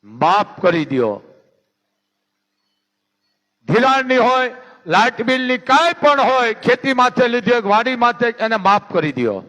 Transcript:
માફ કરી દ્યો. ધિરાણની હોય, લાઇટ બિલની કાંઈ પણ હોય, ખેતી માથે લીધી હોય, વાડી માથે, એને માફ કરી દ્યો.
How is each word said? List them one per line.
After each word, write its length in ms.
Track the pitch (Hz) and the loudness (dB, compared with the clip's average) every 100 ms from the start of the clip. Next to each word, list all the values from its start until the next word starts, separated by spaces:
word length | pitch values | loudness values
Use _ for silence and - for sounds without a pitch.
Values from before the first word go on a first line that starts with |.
| 104 | -20
માફ 480 | 113 151 196 202 - | -2 0 0 -2 -2
કરી 280 | 180 170 143 | -2 0 -2
દ્યો. 220 | 135 113 101 - _ _ _ _ _ _ _ _ _ _ _ _ _ _ _ _ _ _ _ _ _ _ _ 113 | -2 -2 -4 -12 _ _ _ _ _ _ _ _ _ _ _ _ _ _ _ _ _ _ _ _ _ _ _ -2
ધિરાણની 580 | 190 262 269 254 254 233 | 0 2 0 0 0 2
હોય, 280 | 254 254 233 - - - | 0 -2 -8 -20 -20 -2
લાઇટ 260 | 175 240 247 247 | 2 2 -2 -4
બિલની 380 | 262 254 254 - | -2 -2 -4 0
કાંઈ 300 | 269 339 349 | 2 2 0
પણ 200 | 294 285 240 | 2 2 2
હોય, 300 | 262 233 220 - | 2 0 -2 -2
ખેતી 300 | 254 277 254 | 0 0 0
માથે 260 | 247 247 247 | 0 2 0
લીધી 260 | 240 202 240 | 0 0 0
હોય, 140 | 202 | 2
વાડી 300 | 208 233 254 | 0 0 0
માથે, 240 | 240 240 240 233 220 | -2 0 -4 -2 -4
એને 120 | 220 | 0
માફ 300 | 185 202 - | 2 0 0
કરી 220 | 170 156 127 | -4 -4 -4
દ્યો. 180 | 120 98 | -4 -4